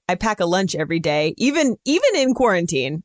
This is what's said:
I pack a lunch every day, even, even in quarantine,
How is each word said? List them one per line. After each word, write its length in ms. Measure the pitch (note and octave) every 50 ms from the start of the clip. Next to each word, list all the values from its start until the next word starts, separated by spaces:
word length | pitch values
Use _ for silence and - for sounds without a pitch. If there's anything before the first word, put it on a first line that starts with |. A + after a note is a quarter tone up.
| _ -
I 60 | F3+
pack 260 | F3+ - A3+ G#3+ -
a 60 | F#3
lunch 280 | E3+ F3 F#3+ G3 F3 -
every 240 | D3+ D#3 D3 E3 E3+
day, 340 | D#3 D#3+ D3 D3+ D3+ D#3 - -
even, 380 | - B3+ C#4+ E4 D4+ C4 A3 - _
even 240 | - D4 F4 - C#5 G#4+
in 180 | D#4+ C4+ C4 -
quarantine, 680 | - C4 A#3 G3 F3+ E3+ E3+ E3+ C3+ B2 C3+ D3+ D#3+ -